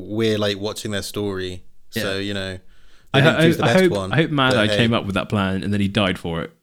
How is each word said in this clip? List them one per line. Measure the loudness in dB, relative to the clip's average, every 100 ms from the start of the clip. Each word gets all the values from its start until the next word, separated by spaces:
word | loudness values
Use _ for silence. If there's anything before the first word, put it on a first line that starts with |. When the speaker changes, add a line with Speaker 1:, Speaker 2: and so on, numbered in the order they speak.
| -4
Speaker 1:
we're, | 0 0 2
like, | 0 -2
watching | -6 -6 -6
their | -6
story." | -6 -6 -4 -4 -8 -10 -16 -20 -10
So, | -6 -4 -4
Speaker 2:
Yeah. |
Speaker 1:
you | -4 -6
know, | -6 -10 -14 -20 -20 -20 -2 4
Speaker 2:
I |
Speaker 1:
they | 4
Speaker 2:
ho-, |
Speaker 1:
didn't | 6 4
choose | 4
the |
Speaker 2:
I | 4
Speaker 1:
best | 4
Speaker 2:
hope, | 4
Speaker 1:
one, | 2 0
Speaker 2:
I | 0
hope | 0
Mad | 2 2
Speaker 1:
but | 2
Speaker 2:
Eye | 2
Speaker 1:
hey. | 2
Speaker 2:
came | 2
up | 0 -2
with | -4
that | -2
plan | -2 0 -2
and | -2
then | 0
he | 0
died | 0 0 -2
for | -4 -6
it. | -8 _